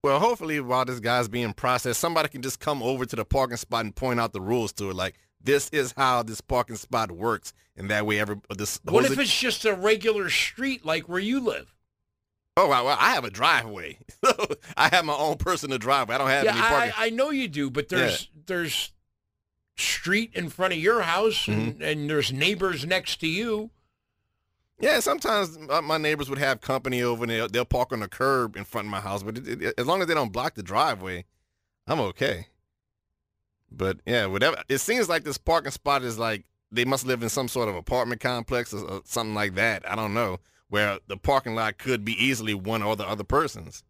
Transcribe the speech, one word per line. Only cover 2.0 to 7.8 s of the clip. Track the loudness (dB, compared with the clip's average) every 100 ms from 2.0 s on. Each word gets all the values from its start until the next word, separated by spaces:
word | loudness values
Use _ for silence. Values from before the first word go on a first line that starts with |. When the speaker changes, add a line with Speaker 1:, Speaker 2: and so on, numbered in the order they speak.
Speaker 1:
somebody | 0 0 0
can | -4
just | -8 -6
come | -4 -2
over | 0 -2
to | -2 -4
the |
parking | -2 0 0 -2
spot | -4 -2
and | -2
point | -4 0 0
out | 0
the | -2
rules | 0 0 0
to | -4 -6
it. | -4
Like, | -4 -6 _ _
this | 2 2 2
is | -2 -2 0
how | 2 2
this | 0 -8
parking | -2 0 0 -6
spot | -4 -2 -2
works, | -2 -2 -2 -6 _ _
and | -12